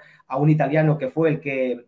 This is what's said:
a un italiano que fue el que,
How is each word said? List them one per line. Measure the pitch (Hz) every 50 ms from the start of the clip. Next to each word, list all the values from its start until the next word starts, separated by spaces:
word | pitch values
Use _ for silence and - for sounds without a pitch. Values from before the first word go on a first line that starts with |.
| - - - _ _ -
a | 131 139
un | 147 151
italiano | 156 156 147 135 147 156 156 156 151 151
que | - 131
fue | - 156 160 160
el | 147 143
que, | - 143 135 131 131 127 120 120 -